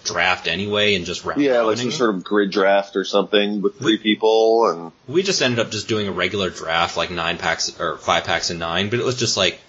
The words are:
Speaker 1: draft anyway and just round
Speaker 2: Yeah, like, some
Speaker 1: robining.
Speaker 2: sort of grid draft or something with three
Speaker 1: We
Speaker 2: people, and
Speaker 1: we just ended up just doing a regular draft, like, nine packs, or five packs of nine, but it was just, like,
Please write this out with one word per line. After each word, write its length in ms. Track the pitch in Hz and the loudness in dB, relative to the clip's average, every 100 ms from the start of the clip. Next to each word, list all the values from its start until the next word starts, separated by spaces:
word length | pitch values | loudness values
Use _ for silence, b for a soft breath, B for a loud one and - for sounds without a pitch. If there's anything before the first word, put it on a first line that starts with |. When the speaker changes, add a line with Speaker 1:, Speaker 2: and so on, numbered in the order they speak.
Speaker 1:
draft 440 | - 87 90 90 82 | -6 0 0 0 -2
anyway 480 | 85 104 104 107 98 | -4 -2 0 2 0
and 100 | 87 | -2
just 200 | 82 87 | -6 -4
round 140 | 82 | 0
Speaker 2:
Yeah, 220 | 143 120 | 2 2
like, 160 | 110 110 | 2 0
some 80 | 123 | -2
Speaker 1:
robining. 60 | |
Speaker 2:
sort 240 | 151 117 95 | 0 0 0
of 80 | |
grid 260 | - 104 101 | 0 0 2
draft 460 | 98 95 101 98 98 | 2 4 2 2 -4
or 80 | 95 | 0
something 560 | 101 92 104 104 104 | 0 2 2 2 0
with 160 | 98 - | -2 -2
three 160 | 123 | 0
Speaker 1:
We 40 | 110 | 0
Speaker 2:
people, 680 | 107 104 110 110 113 113 110 | 0 2 4 4 4 4 2
and 240 | 85 85 - - | 0 -8 -16 -4
Speaker 1:
we 140 | 160 | -2
just 220 | 196 - | 0 0
ended 160 | 135 117 | 0 0
up 100 | 101 | -2
just 180 | 107 98 | -4 -4
doing 200 | 110 101 | -2 -2
a 40 | |
regular 380 | 87 92 101 92 | -2 -2 -2 -4
draft, 480 | 82 80 82 85 - | -4 -2 0 0 -2
like, 140 | 85 | -4
nine 260 | 87 82 85 | -2 -4 -2
packs, 420 | 87 82 - - | -2 -2 -4 -4
or 180 | 85 69 | -6 -4
five 240 | - 85 | 0 0
packs 260 | 90 85 - | 0 -2 -2
of 80 | 85 | -4
nine, 320 | 82 85 104 | -2 -2 0
but 80 | 120 | -2
it 60 | 104 | -2
was 100 | 123 | -2
just, 220 | 113 - | -2 0
like, 220 | 90 - | 0 -2